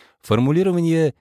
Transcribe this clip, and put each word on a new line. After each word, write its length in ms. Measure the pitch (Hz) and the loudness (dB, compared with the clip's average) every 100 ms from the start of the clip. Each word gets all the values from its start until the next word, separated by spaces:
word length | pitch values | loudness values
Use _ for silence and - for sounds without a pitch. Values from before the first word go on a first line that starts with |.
| _ _ | _ _
Формулирование 920 | - 107 131 160 190 175 170 165 156 - | -4 0 0 0 0 0 0 0 -2 -4